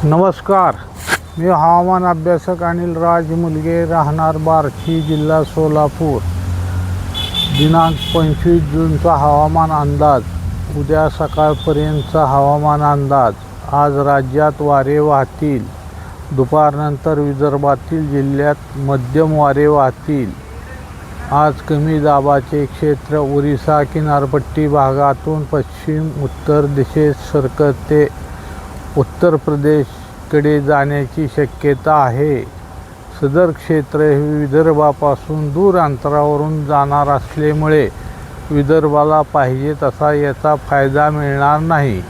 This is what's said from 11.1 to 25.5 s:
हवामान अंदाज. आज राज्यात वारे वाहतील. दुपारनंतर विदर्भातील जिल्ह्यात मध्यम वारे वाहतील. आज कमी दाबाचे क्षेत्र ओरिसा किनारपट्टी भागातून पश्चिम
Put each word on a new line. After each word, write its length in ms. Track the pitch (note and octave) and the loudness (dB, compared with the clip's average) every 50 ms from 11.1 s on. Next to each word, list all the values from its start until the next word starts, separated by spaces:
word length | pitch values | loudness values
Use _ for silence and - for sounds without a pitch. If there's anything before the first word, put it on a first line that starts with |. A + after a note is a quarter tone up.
| - - D#3 D3 - D3+ D#3 D3+ D3+ - - E3 D3+ D3 D3+ D3+ D#3 D3+ C3+ - - D#3+ D3+ | 0 -2 -6 -4 0 2 2 2 2 0 0 0 0 0 0 0 -2 -2 -4 -2 0 2 2
हवामान 580 | C3+ C3+ C#3 C#3 C#3 D3 D3 D3 D3+ D3 D3 D3+ | 4 4 2 4 4 2 2 2 2 2 2 2
अंदाज. 500 | D3 C#3+ C#3+ C#3 C3+ C#3 C#3 B2+ A2+ G2 - - - - - - - - | 2 2 0 0 2 2 4 2 2 0 -2 -12 -16 -18 -14 -10 -4 0
आज 200 | C#3+ D3 D3 C#3 | 2 2 2 2
राज्यात 560 | C#3+ C#3+ C#3 C#3+ C#3 C3 B2+ B2+ D3 D3+ D3+ D3 C#3+ | 0 2 2 2 2 0 0 0 2 2 2 0 0
वारे 380 | D3+ D3 C#3+ C#3 C3+ C3+ D3 D3+ | 0 2 2 2 2 2 2 2
वाहतील. 680 | D3+ D3+ D3 C3+ C3 - - - D3+ D3+ C#3+ B2 G#2+ G#2 - - - - - - - - - - - - D3 | 2 4 2 2 0 -2 -4 -4 -2 -2 -2 -2 -4 -8 -12 -14 -16 -16 -16 -16 -16 -16 -16 -16 -12 -8 -2
दुपारनंतर 840 | C3 C3 B2 - D3+ D3+ D3 C#3+ C#3+ D3+ D3+ D3 C3 - E3 D#3 D3 | -2 0 2 2 2 2 2 2 0 -2 -2 -4 -2 -2 -2 0 0
विदर्भातील 920 | D3 C#3+ C#3 C3 C#3+ D3 C#3 C#3+ C#3+ C#3+ C#3 C3 - - E3 D#3+ D#3 D3 | 0 -2 -2 0 0 0 0 0 2 0 0 0 -2 -6 -4 -4 -2 -2
जिल्ह्यात 680 | C#3 C#3 C3+ C#3 C#3 C#3 C#3+ D3 D3 D3 - - - C#3 | -2 -2 0 0 0 0 0 0 0 -2 -6 -14 -10 -6
मध्यम 600 | C#3 C3+ C#3 C3 B2 B2 C3 D3+ D#3+ D#3 D#3 D3+ | -2 -2 -2 -2 -2 -2 0 2 2 2 2 2
वारे 280 | D3 C#3+ C#3 C#3 D3 | 2 2 4 4 4
वाहतील. 640 | D3 D3+ D3 C3+ B2+ B2 - - - D3+ C#3+ B2 G2 C#2 - - - - - - - - - - - - - - - - - - - C3+ | 4 4 4 4 2 0 -4 -6 -4 -2 -2 -2 -4 -6 -10 -14 -16 -16 -16 -16 -16 -16 -16 -16 -16 -16 -16 -16 -16 -14 -14 -8 -2 0
आज 200 | C#3+ D3+ D3+ C#3 | 2 2 2 0
कमी 480 | - - - D#3 D3 D3+ D#3+ D#3+ D3+ | -2 -4 -4 -2 0 0 0 0 2
दाबाचे 680 | D3 D3+ D3 C#3 C3+ C#3+ C#3+ C#3 B2+ - - D3 C#3+ | 2 4 4 4 4 4 2 2 0 -2 -2 -2 -2
क्षेत्र 500 | C3 - - - D3+ D3 C3+ - - D3 | -4 -4 -4 0 0 0 -2 -4 -4 -2
ओरिसा 680 | D3+ D3 C3+ C#3+ C#3+ C#3 D3 D3 B2 - - D#3 D3 D3 | -2 0 0 0 0 0 0 -2 0 0 2 2 2 2
किनारपट्टी 840 | - - E3 D3+ D3+ D3 C#3+ C#3 C3+ C3 D3+ - - - D#3 D3+ D3 | 0 -2 -4 0 0 0 0 0 0 -2 -2 -2 -2 -2 -2 0 2
भागातून 760 | C#3+ D3 C#3 C3+ C3+ C#3 C#3+ C#3 C#3 B2 - D#3 D#3 D#3 D3+ | 2 2 2 2 2 2 2 2 2 0 -2 -4 -4 -4 -4
पश्चिम 680 | C3 | -2